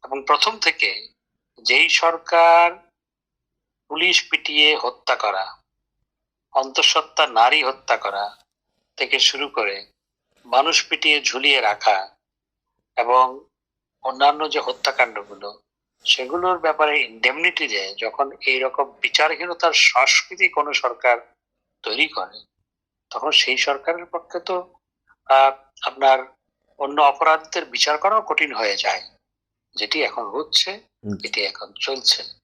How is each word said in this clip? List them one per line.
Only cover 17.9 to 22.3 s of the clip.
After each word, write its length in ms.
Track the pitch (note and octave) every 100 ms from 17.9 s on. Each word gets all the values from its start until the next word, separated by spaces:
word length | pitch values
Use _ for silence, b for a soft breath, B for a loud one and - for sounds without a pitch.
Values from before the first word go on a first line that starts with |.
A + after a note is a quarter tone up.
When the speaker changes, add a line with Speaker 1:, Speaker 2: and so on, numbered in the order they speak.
| -
Speaker 1:
যখন 340 | A2+ - C#3 - -
এইরকম 480 | C3 C3 B2+ C#3 -
বিচারহীনতার 720 | - - D3+ D#3 F3 E3+ E3+
সংস্কৃতি 760 | D#3 - - C3+ - - F3+ F#3
কোনো 260 | - D3
সরকার 640 | C#3+ B2+ A#2+ B2+ A#2+ - _ _ _ _ _
তৈরি 240 | - A#2 D#3
করে, 320 | - F#2